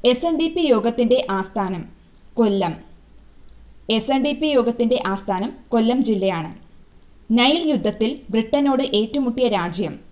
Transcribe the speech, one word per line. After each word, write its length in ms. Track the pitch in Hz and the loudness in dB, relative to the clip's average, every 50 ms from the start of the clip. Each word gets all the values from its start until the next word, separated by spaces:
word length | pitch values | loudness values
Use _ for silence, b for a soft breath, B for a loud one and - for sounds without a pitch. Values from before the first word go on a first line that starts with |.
| - | 4
എസ് 200 | 247 247 247 330 | 4 2 4 0
എൻ 100 | 339 330 | -2 0
ഡി 100 | 285 330 | 0 -2
പി 140 | 320 - 359 | -2 0 0
യോഗത്തിന്റെ 580 | 330 294 240 214 208 233 233 - 240 220 247 254 - - | 2 2 2 2 2 -2 0 0 2 2 2 2 2 -2
ആസ്ഥാനം 540 | 196 190 190 - - 226 196 185 185 165 160 - - - - - - - - - - | -4 -4 -4 -6 -6 -6 -4 -4 -6 -8 -10 -14 -18 -20 -20 -20 -20 -20 -20 -12 -2
കൊല്ലം. 360 | - 226 208 196 196 190 170 160 - - - - - - - - - - - - - - - - - - - - - - - | 0 0 2 2 0 -2 -4 -4 -8 -14 -20 -20 -20 -20 -20 -20 -20 -20 -20 -20 -20 -20 -20 -20 -20 -20 -20 -20 -18 -4 -2
എസ് 220 | 220 220 220 269 | -2 -2 0 0
എൻ 100 | 269 269 262 | 0 0 0
ഡി 100 | 294 285 | 0 -2
പി 140 | - 311 | 0 -2
യോഗത്തിന്റെ 500 | 302 285 254 233 240 233 - 240 226 247 - - | 2 2 2 2 2 0 0 2 2 2 0 0
ആസ്ഥാനം 460 | 190 196 196 - - 196 185 202 269 - - - | -4 -4 -4 -4 -4 -4 -2 -4 -6 -8 -12 -8
കൊല്ലം 320 | - - 226 220 233 247 254 226 | -2 0 2 2 2 2 2 2
ജില്ലയാണ്. 480 | 214 214 196 190 196 185 165 156 160 - - - - - - - - - - - - - - - - | 0 0 0 0 0 -2 -2 -6 -8 -12 -16 -20 -20 -20 -20 -20 -20 -20 -20 -20 -20 -20 -20 -4 0
നൈൽ 320 | 220 240 240 262 302 339 339 302 | 2 4 4 4 4 2 0 0
യുദ്ധത്തിൽ 420 | 294 202 170 208 208 - 220 233 285 - - - | 0 0 0 -2 -2 0 -2 -2 -2 -6 -8 -2
ബ്രിട്ടനോട് 540 | 190 226 226 220 - 285 285 277 269 254 269 - - 208 | -2 -2 0 0 0 2 2 2 2 0 0 0 0 0
ഏറ്റുമുട്ടിയ 480 | 220 220 - 285 269 240 226 247 254 | 0 0 -2 -2 -2 -2 0 0 0
രാജ്യം 460 | 240 208 190 170 175 165 175 202 156 143 - - - | 0 0 0 -2 -4 -4 -4 -6 -6 -6 -10 -16 -20